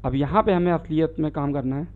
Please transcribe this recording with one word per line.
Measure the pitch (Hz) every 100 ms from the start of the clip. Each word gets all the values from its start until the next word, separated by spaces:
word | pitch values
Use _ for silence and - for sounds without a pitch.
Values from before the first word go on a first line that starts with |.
अब | 131
यहाँ | 135 139 190
पे | 214
हमें | 180 175
असलियत | 165 170 156 160 160
में | 151
काम | 151 143
करना | 143 127
है। | 135 165